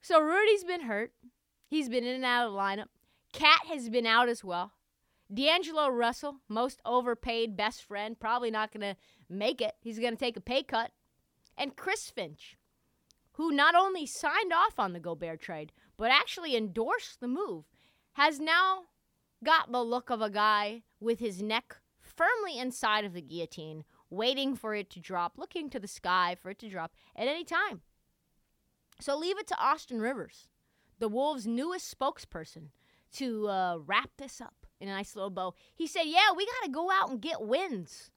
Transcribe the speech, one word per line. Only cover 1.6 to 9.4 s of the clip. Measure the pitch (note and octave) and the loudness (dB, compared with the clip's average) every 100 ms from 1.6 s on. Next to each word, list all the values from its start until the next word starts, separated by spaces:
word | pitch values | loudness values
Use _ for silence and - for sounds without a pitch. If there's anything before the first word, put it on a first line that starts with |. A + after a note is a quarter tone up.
| _ | _
He's | D#4 C4+ | -2 0
been | B3 | -2
in | A#3+ | -2
and | B3+ | -2
out | B3+ B3 A#3+ | 2 2 2
of | |
the | G3 | 0
lineup. | G3 G3 - _ _ _ _ | -2 -2 -8 _ _ _ _
Cat | - D4+ D#4+ - | 4 8 8 6
has | D#4 A#3 | -6 -2
been | A#3 A#3 | 0 6
out | A3+ B3 | 6 6
as | A#3 | 2
well. | F#3+ F3 F#3+ _ _ _ _ _ _ | -4 -6 -6 _ _ _ _ _ _
D'Angelo | G3+ C#4 E4+ D#4+ D#4+ D4 | 0 4 4 2 0 2
Russell, | B3 A#3 A#3 D4 C#4 _ | 4 0 0 -8 -10 _
most | G#3+ B3+ - | -2 -2 -2
overpaid | - B3 B3 A#3 C4 A#3 A3+ F#3+ | 0 0 2 -2 -2 -2 -2 0
best | F#3 - | -2 -2
friend, | - G3+ G#3+ A3+ | -10 -8 -6 -6
probably | A3+ A#3+ A#3+ | -2 0 0
not | A3 G#3+ | 0 -2
gonna | G#3+ G3+ F#3+ _ _ _ | -4 -6 -6 _ _ _
make | F#3 | -2